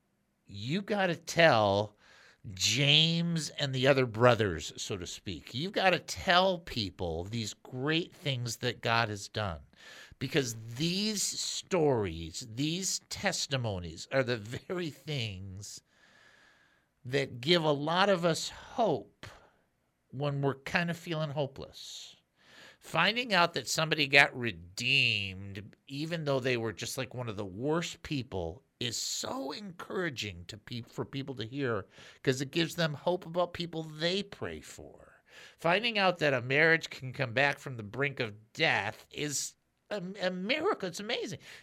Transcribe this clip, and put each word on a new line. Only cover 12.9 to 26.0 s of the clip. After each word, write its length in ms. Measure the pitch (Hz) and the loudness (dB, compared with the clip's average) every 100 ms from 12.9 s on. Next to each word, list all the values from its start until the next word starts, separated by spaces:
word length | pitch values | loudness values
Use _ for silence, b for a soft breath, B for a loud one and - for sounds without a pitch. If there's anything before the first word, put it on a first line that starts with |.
| - - | -4 -6
testimonies 1000 | - 202 160 - 139 117 95 85 87 - | -2 -2 -2 -2 -2 -2 -4 -6 -10 -2
are 140 | 135 | 0
the 140 | 120 120 | 2 0
very 520 | 104 123 - 185 170 | -4 -10 -6 -4 -4
things 920 | - - 147 113 92 98 95 104 - _ b b b b b b b b b b _ | -6 -6 -4 -4 -6 -10 -12 -12 -14 _ b b b b b b b b b b _
that 360 | 123 139 135 120 | -4 -2 -2 -4
give 240 | 131 175 | 2 2
a 80 | 156 | 4
lot 360 | 143 147 170 202 | 0 0 2 4
of 160 | 185 | 4
us 240 | 170 160 - | 2 0 -4
hope 800 | - - - 220 127 - - - - b b b b _ _ _ | -10 -10 0 2 2 -4 -18 -20 -20 b b b b _ _ _
when 280 | 127 143 139 | -4 -2 0
we're 140 | 139 | 0
kind 340 | 135 - 185 175 | -2 -2 0 0
of 80 | 165 | -4
feeling 340 | - 156 156 | -4 -4 -2
hopeless. 840 | 143 135 - - - - - - - _ _ B B B B | -2 -4 -4 -14 -14 -14 -14 -16 -20 _ _ B B B B
Finding 560 | - 160 180 226 247 | -4 2 2 2 2
out 200 | 185 170 | 4 4
that 140 | 160 117 | 2 -2
somebody 380 | - 160 156 139 | 0 2 2 6
got 300 | 139 143 135 | 8 8 4
redeemed, 1400 | 120 85 87 - 123 135 120 107 98 95 98 98 104 - - | -4 -4 -10 -6 0 2 2 0 -4 -8 -10 -10 -14 -18 -14
even 360 | 139 | -8